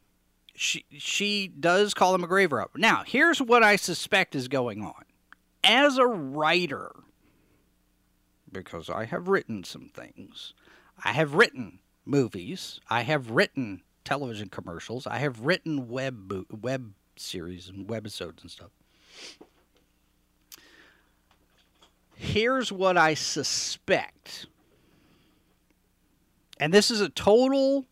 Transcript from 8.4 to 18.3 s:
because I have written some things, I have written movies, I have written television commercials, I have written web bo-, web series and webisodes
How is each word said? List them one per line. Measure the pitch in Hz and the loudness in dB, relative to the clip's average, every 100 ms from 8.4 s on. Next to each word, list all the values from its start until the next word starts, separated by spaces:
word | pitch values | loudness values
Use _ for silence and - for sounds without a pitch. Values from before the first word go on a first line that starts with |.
| _ | _
because | 95 90 85 80 | -16 -12 -12 -8
I | 85 117 | -8 -6
have | 175 180 | -6 0
written | 196 - 110 | 0 0 -8
some | 85 - - | -10 -16 -18
things, | - 60 - 101 - - - _ _ _ - | -18 -20 -20 -20 -18 -20 -20 _ _ _ -8
I | - | -4
have | 117 156 147 | -2 0 2
written | 226 - 101 - _ _ - | 2 0 -16 -18 _ _ -2
movies, | 143 120 98 90 185 - - - | 0 0 -2 -12 -12 -12 -12 -4
I | 113 | -2
have | 120 151 120 | 0 -2 -2
written | 120 190 - 117 95 _ _ | 0 0 -2 -6 -8 _ _
television | - 143 135 107 101 | -6 -6 -6 -8 -10
commercials, | - 92 82 - 120 - | -12 -12 -12 -10 -10 -8
I | 117 | -6
have | 143 117 | -6 -4
written | 127 180 160 147 123 | -2 -2 -2 -6 -6
web | 123 135 123 95 | -6 -6 -8 -8
bo-, | 98 92 | -10 -10
web | 110 113 135 120 101 _ - | -10 -6 -6 -8 -18 _ -18
series | - 92 85 90 92 | -12 -10 -10 -12 -14
and | 95 98 | -14 -10
webisodes | 113 104 - 87 | -8 -10 -12 -12